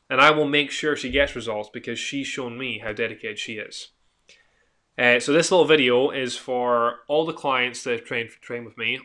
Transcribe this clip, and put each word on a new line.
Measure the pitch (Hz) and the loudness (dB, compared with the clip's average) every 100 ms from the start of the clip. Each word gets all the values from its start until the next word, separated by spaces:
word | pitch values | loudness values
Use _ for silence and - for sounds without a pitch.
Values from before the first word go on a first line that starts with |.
| - | -2
And | 131 | 6
I | 151 | 6
will | 156 143 | 6 2
make | 147 139 | 0 0
sure | - 151 139 | -2 -4 -2
she | 131 | -2
gets | 135 139 127 | 0 0 -2
results | 110 107 107 | -8 -8 -8
because | 120 123 117 | -12 -8 -8
she's | - 139 131 | -6 -8 -8
shown | - 123 117 | -8 -8 -8
me | 131 110 | -8 -8
how | 110 | -8
dedicated | 107 113 107 113 104 | -4 -4 -6 -12 -10
she | - 107 | -10 -10
is. | - - - _ _ _ _ - _ _ _ _ _ - | -12 -14 -16 _ _ _ _ -20 _ _ _ _ _ 0
Uh, | 123 123 | 4 4
so | 143 | 4
this | 156 165 | 2 4
little | 185 143 | 4 6
video | 156 123 123 139 | 6 6 4 2
is | 139 127 | -2 -6
for | - - 123 123 120 117 - - | -8 -6 -2 0 2 0 -4 -2
all | 151 160 | -2 -2
the | |
clients | 160 143 127 123 120 | -4 -2 0 -2 -4
that | 135 | -6
have | 117 | -6
trained, | - 123 113 - | -4 -8 -8 -12
trained | - 120 | -12 -12
with | 117 117 | -12 -6
me, | 113 127 | -6 -6